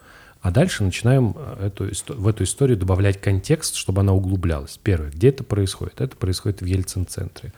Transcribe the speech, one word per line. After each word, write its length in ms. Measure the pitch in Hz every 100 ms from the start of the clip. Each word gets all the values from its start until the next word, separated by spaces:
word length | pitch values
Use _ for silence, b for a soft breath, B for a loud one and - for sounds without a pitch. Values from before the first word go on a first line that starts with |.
| b b b b
А 80 | 92
дальше 320 | 92 185 -
начинаем, 520 | 98 - 117 135 117 120
э, 300 | - - 101
эту 200 | - 101
исто-, 240 | 101 - 135
в 100 | 98
эту 160 | 107
историю 340 | 95 - 139 110
добавлять 440 | 90 95 101 95
контекст, 560 | - 95 - 160 - -
чтобы 240 | - 95
она 120 | 98
углублялась. 680 | 98 92 95 85 76 69 -
Первое, 280 | - 85 76
где 180 | 80 120
это 160 | 143
происходит? 560 | 120 104 95 - 90 -
Это 160 | 131 -
происходит 440 | 92 92 101 95
в 40 |
Ельцин-центре. 880 | 90 92 90 98 90 - - - -